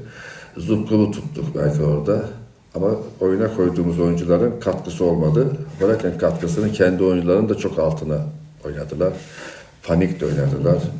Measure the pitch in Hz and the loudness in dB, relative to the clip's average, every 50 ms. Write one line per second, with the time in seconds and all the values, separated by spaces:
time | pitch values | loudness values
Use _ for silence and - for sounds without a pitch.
0 | - - - - - - - - - - - - 85 - 110 107 104 - 110 107 | -12 -16 -18 -18 -18 -18 -18 -18 -20 -18 -14 -10 -2 0 0 0 0 2 4 4
1 | 107 104 98 - - - - - - - - 73 73 73 76 78 78 73 73 73 | 4 2 0 -4 -8 -10 -8 -6 -6 -6 -2 0 0 0 0 2 2 2 2 2
2 | - 80 101 - - - - - - - - _ _ _ - 82 95 104 110 - | 2 0 0 0 -2 -6 -10 -14 -16 -20 -20 _ _ _ -6 -2 0 0 0 -2
3 | - - - - 95 92 95 101 113 104 - - 90 87 82 90 87 85 82 85 | -4 -12 -6 -2 0 2 2 2 0 -2 0 2 0 2 2 0 0 0 0 2
4 | 87 87 85 85 82 87 85 90 117 - - - - 98 92 - - 90 - - | 2 2 2 0 2 2 2 4 4 2 0 -2 -2 -2 -2 -2 -6 -10 -4 0
5 | 92 87 85 82 78 78 76 120 135 - - - - - - - 95 101 110 110 | 2 2 2 4 2 4 4 4 2 2 0 -4 -8 -12 -4 0 2 2 2 2
6 | - 90 82 85 87 82 82 - 87 82 82 104 107 107 104 - 92 92 92 90 | 0 -4 -2 0 0 0 0 0 -2 -2 -2 0 0 0 2 4 4 4 4 4
7 | 95 92 90 90 85 87 90 104 113 107 104 - - 92 78 80 80 80 80 - | 2 4 4 2 2 4 4 4 4 2 0 -2 -2 -4 -2 0 0 0 0 -2
8 | 78 78 76 76 76 - - - - - - - - 73 76 76 76 - 71 76 | -2 -4 -2 -2 -4 -6 -8 -12 -18 -20 -20 -14 -12 -10 -10 -8 -8 -8 -2 0
9 | 87 95 - - - - - - - - - - - - - - - - 82 87 | 0 0 0 -4 -10 -16 -18 -16 -16 -16 -16 -18 -20 -20 -20 -14 -4 0 2 2
10 | 95 87 - - 73 73 73 71 69 69 69 - - 85 85 - - - - | 2 2 0 -2 -2 -2 0 0 0 0 0 2 2 2 2 2 2 -2 -6